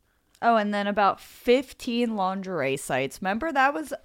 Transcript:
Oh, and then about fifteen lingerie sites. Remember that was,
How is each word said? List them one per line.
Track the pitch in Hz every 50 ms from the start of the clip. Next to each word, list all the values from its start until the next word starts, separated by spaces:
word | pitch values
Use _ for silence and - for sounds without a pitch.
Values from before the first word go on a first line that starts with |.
| _ _ _ _ _ _ _ _
Oh, | - 233 233
and | 220 208 208 208
then | 202 202
about | 202 202 208 202 190 - -
fifteen | - - - - - 247 240 277 262 - - - - 254 233 240 240 233 220
lingerie | 202 185 185 190 196 185 190 185 156 131 135 135
sites. | 143 - - 143 127 139 135 - -
Remember | 202 185 202 226 311 330
that | 277 277 262 277
was, | 285 320 302 247 269 -